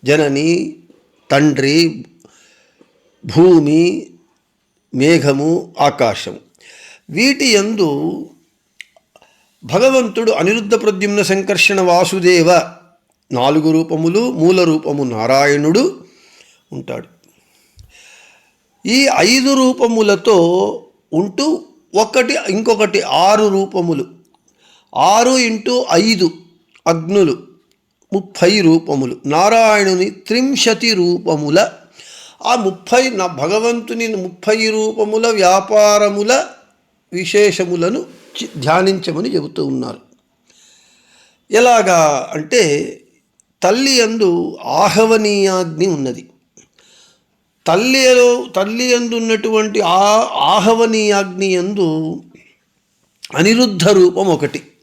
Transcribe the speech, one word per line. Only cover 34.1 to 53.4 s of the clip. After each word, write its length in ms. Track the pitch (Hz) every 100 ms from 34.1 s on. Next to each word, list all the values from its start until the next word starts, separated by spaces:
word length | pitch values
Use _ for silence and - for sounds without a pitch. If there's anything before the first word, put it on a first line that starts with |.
| 208
ముప్పై 540 | 180 180 - 220 220
రూపముల 560 | 220 214 220 214 220 233
వ్యాపారముల 1160 | 220 180 190 190 214 208 208 208 202 208 269 - - _ _ _ _ _
విశేషములను 840 | 175 175 208 208 - 180 175 175 262
చి-, 600 | 359 - - - 226 156
ధ్యానించమని 760 | 135 170 190 190 - 156 226
చెబుతూ 320 | 190 147 156 143
ఉన్నారు. 340 | 131 123 - _ _ _ _ _ _ _ _ _ _ _ _ _ _ _
ఎలాగా 800 | 208 247 233 190 170 156 139 113
అంటే 260 | 151 156 190 175 143 - - _ _ _ _ _ _
తల్లి 360 | 175 226 269 262
యందు 600 | 220 226 196 170 175 -
ఆహవనీయాగ్ని 1200 | - 147 202 165 226 226 214 202 196 185 175 156 190
ఉన్నది. 420 | 156 131 120 - _ _ _ _ _ _ _ _ _ _ _ _ _ -
తల్లిలో, 800 | 175 247 262 254 247 247 240 247 185
తల్లి 360 | 202 226 254
యందు 220 | 240 240
ఉన్నటువంటి 680 | 233 226 220 220 220 214 208
ఆ 480 | 180 180 202 214 233 - 156 202
ఆహవనీయాగ్ని 880 | 196 226 233 220 214 202 190 180 196
యందు 760 | 180 180 202 170 156 160 180 - _ _ _ _ _ _ _ _ _ -
అనిరుద్ధ 520 | 139